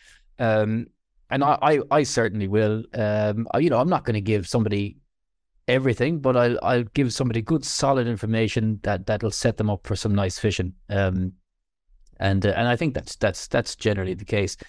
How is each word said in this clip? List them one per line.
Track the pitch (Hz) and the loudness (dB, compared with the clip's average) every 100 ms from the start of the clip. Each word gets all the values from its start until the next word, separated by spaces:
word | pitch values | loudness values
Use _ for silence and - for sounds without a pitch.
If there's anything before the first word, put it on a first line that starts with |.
| - - _ - | -20 -20 _ -4
Um, | 117 107 107 113 - _ _ _ - | 0 2 2 -2 -6 _ _ _ -6
and | 135 | 0
I, | 143 - | 2 2
I, | 147 151 143 | 4 2 2
I | 147 | 0
certainly | 135 - 113 107 95 | 2 0 0 0 0
will. | 107 107 110 - | 2 2 0 -4
Um, | - 107 107 107 107 113 | -4 -2 0 0 -2 -2
I, | 120 | 0
you | 165 | 2
know, | 120 | 2
I'm | 151 | 2
not | 170 - | 0 0
gonna | 107 | -2
give | 98 104 87 | 0 0 0
somebody | 120 107 101 101 - _ _ _ _ _ _ - | 0 0 0 -4 -8 _ _ _ _ _ _ 0
everything, | 127 131 113 127 165 | 2 2 2 0 0
but | 135 127 | 2 4
I'll, | 120 120 | 4 2
I'll | 98 123 | 0 0
give | 117 135 131 | 0 0 0
somebody | - 123 117 | 0 -2 -2
good, | 113 160 - | 0 -2 -2
solid | - 139 135 120 | -2 2 2 0
information | 113 110 113 110 - 110 107 | -2 -2 0 0 0 0 0
that, | 104 95 95 | -2 -2 -2
that'll | 107 110 | -2 -2
set | - 120 - | -2 -2 0
them | 107 | -2
up | 101 - | -2 -4
for | 101 | -4
some | 110 101 | 0 0
nice | 95 - | 0 -2
fishing. | 110 - 92 - - | -2 -2 -4 -8 -4
Um, | 101 95 92 92 92 _ _ _ _ _ _ _ - | 0 0 0 -4 -8 _ _ _ _ _ _ _ -4
and, | 98 98 101 | 0 2 2
uh, | 95 | 2
and | 120 | 0
I | 120 | 0
think | 165 | -2
that's, | 127 - - | -4 -8 -2
that's, | 104 - - | -2 -2 -4
that's | 127 - - | -4 -4 -2
generally | 110 101 92 | -2 0 -2
the | 92 101 | -6 -4
case. | 104 95 - | -2 -2 -6